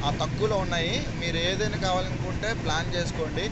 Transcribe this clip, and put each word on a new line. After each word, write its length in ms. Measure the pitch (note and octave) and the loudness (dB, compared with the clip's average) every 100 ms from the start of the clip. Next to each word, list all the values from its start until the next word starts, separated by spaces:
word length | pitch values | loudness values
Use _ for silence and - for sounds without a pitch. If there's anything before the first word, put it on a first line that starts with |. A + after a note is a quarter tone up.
| D3 | 0
ఆ 20 | - | 0
తక్కువలో 340 | - E3+ G#3+ G3+ F3+ | 0 0 2 2 2
ఉన్నాయి. 320 | E3+ E3 F3+ - - | 0 2 0 -2 -2
మీరు 160 | E3+ E3 E3+ | -2 0 0
ఏదైనా 280 | F#3+ G#3+ - F#3 | 2 0 0 2
కావాలనుకుంటే 640 | F#3 F#3 - F#3 E3+ G#3 A#3 E3 | 2 0 -2 -2 -2 -2 -2 0
ప్లాన్ 280 | D#3 E3+ - | 0 0 0
చేసుకోండి. 500 | - - D3+ D3+ G3+ | 0 0 -2 -2 -2